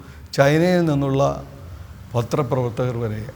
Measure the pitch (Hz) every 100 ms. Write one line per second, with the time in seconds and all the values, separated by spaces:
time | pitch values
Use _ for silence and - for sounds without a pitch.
0 | - - - - 143 156 180 180 165 139
1 | 139 135 139 139 - - - - - -
2 | - 120 113 151 123 131 120 113 127 117
3 | 113 107 107